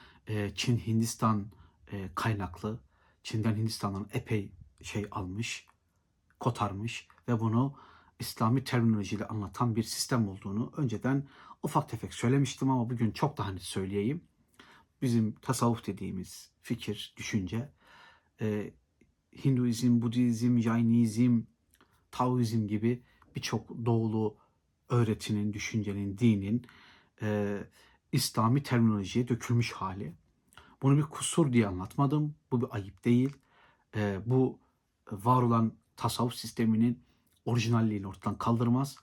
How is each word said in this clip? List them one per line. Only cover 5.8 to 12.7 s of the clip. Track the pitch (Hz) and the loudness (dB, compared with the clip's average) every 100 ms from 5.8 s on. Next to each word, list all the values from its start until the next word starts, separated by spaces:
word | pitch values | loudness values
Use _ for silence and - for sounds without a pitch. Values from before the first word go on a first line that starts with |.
| _ _ _ _ _ - | _ _ _ _ _ -4
kotarmış | - - 101 98 113 - - - - | -4 -2 -4 -4 -8 -8 -14 -12 -2
ve | 117 | 0
bunu | 113 113 135 139 - - _ - | 2 2 0 -4 -20 -20 _ -14
İslami | 117 - 113 131 | -10 -2 2 2
terminolojiyle | 135 123 113 107 95 104 104 | 0 2 2 2 0 -6 -6
anlatan | 110 98 - 120 113 | -6 -6 -2 -2 0
bir | |
sistem | 110 - - 127 104 | -2 -4 -2 0 0
olduğunu | 95 101 101 131 - | -4 -6 -4 -4 -2
önceden | 135 104 123 139 139 - - - | -4 -2 0 -2 -2 -14 -20 -10
ufak | - - - | -2 -2 -2
tefek | 120 92 | -6 -8
söylemiştim | - 120 139 131 - | -2 2 2 2 0
ama | 131 | 0